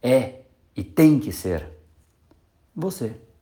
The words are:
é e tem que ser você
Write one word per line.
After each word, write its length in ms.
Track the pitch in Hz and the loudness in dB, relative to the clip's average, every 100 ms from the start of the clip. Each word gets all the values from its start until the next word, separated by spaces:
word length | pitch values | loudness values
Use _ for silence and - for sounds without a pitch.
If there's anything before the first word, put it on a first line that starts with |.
é 380 | 120 185 262 - _ _ _ | 4 2 0 -12 _ _ _
e 80 | - | -14
tem 360 | - - 156 147 | -8 4 4 4
que 140 | - | -2
ser 360 | - 95 82 - - _ _ _ _ _ _ _ _ _ | -8 -6 -6 -8 -20 _ _ _ _ _ _ _ _ _
você 440 | - 180 185 113 - _ _ | -8 -8 -6 -10 -12 _ _